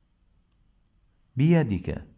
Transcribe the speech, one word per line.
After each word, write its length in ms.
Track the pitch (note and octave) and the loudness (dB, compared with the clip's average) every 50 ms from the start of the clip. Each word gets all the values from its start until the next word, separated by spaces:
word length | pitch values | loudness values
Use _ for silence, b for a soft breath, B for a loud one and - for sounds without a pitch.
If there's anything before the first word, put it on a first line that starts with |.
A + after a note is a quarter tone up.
| _ _ _ _ _ _ _ _ _ _ _ _ _ _ _ _ _ _ _ _ _ _ _ _ _ _ _ | _ _ _ _ _ _ _ _ _ _ _ _ _ _ _ _ _ _ _ _ _ _ _ _ _ _ _
بيدك. 720 | B2+ C#3+ E3 E3+ E3 C#3+ A2 G2 F2 - - - - - - - | 0 2 4 4 2 2 0 -4 -4 -4 -8 -10 -10 -12 -16 -20